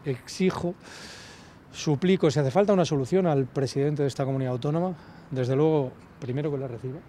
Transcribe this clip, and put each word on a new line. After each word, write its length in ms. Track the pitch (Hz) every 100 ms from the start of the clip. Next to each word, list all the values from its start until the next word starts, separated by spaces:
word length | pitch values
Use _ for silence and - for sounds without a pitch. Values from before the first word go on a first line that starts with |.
exijo, 680 | - 127 - - 185 - 175 180 - - - - - - - - -
suplico, 600 | - - 143 185 190 165
si 80 | 143
hace 120 | 135
falta 220 | 170 202
una 120 | 196 160
solución 420 | 147 127 185 180
al 180 | 143 127
presidente 560 | - 135 143 143 147
de 60 | 143
esta 180 | - 135
comunidad 280 | 135 131
autónoma, 420 | 123 139 160 185 165 - - -
desde 240 | 131 123 131
luego, 360 | 156 156 127 - - -
primero 320 | 117 131 151
que 60 | 143
la 100 | 135
reciba 320 | 117 131 143